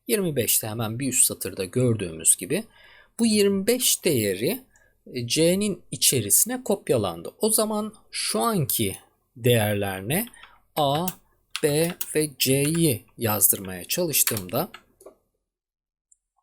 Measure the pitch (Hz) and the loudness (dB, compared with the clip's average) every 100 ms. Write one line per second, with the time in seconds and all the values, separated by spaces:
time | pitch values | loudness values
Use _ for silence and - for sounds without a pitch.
0 | - 220 180 139 107 - 113 110 110 117 | -4 -2 0 -2 0 0 -2 -4 -4 -4
1 | 135 123 - - 95 92 95 123 127 107 | -2 2 0 0 -8 -6 -4 0 2 0
2 | 90 80 82 - 90 190 - _ - - | -2 -2 0 0 0 -4 -4 _ -20 -20
3 | _ - 233 214 202 196 196 254 - - | _ -2 2 4 4 2 0 2 2 0
4 | 185 135 101 92 135 254 - _ _ _ | 2 2 2 0 -2 -4 -8 _ _ _
5 | - 123 120 151 165 190 208 - - - | -12 -8 -2 2 4 4 0 -4 -8 -2
6 | - 127 101 - 220 254 254 196 - 131 | 0 2 2 2 2 -2 -2 -4 0 0
7 | 98 85 82 - 214 220 214 208 214 - | 0 -4 -12 -2 0 2 0 -2 -6 -10
8 | - - - 214 233 214 110 - 101 90 | -14 -8 -4 -2 0 0 0 0 -2 -4
9 | - _ _ - 120 120 107 104 98 95 | -16 _ _ -2 2 4 2 0 -2 -4
10 | 98 165 233 - - - _ - 143 147 | -4 -4 -4 -12 -20 -20 _ -2 0 0
11 | 180 - _ _ _ - 151 147 170 - | -2 -8 _ _ _ -2 0 2 0 -2
12 | - 156 156 139 127 135 143 170 160 113 | -4 -2 -2 -2 0 2 2 2 2 2
13 | - - 113 104 - 101 95 92 - - | -6 -4 -2 2 2 2 -4 -10 -6 -2
14 | 175 131 - 110 90 117 196 - _ _ | 0 2 2 0 -4 -4 -4 -8 _ _
15 | - _ _ _ _ _ _ _ _ _ | -20 _ _ _ _ _ _ _ _ _
16 | _ _ _ _ | _ _ _ _